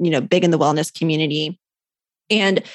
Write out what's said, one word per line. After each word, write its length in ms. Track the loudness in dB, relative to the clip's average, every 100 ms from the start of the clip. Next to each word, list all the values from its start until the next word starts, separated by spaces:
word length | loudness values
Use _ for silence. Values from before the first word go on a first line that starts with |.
you 100 | 0
know, 100 | 0
big 240 | 0 2
in 60 | 2
the 80 | 2
wellness 340 | 2 0 -4
community. 680 | -4 -2 0 -2 -4 -6 -10 _ _ _ _ _ _ _
And 320 | 0 2 0 -2